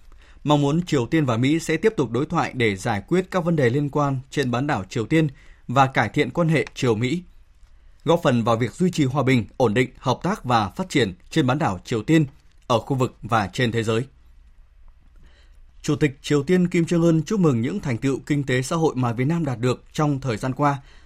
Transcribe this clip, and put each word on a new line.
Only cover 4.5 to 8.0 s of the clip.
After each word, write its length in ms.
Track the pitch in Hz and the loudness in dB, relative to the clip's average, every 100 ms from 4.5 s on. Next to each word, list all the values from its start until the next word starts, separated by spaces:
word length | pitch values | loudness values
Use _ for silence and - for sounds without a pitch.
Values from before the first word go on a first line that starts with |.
bán 160 | 120 147 | -2 -2
đảo 160 | 123 90 | -4 -4
Triều 160 | 120 107 | -6 0
Tiên 220 | 160 151 - - - - | 2 2 -2 -18 -16 -2
và 200 | 127 127 | 2 2
cải 220 | 143 107 | 2 0
thiện 200 | 147 143 | 0 0
quan 200 | 170 165 | 0 2
hệ 160 | 151 - - | 2 0 -2
Triều-Mỹ, 480 | 127 107 127 175 - - - _ - - - - | 0 0 0 -4 -8 -20 -20 _ -20 -20 -20 -6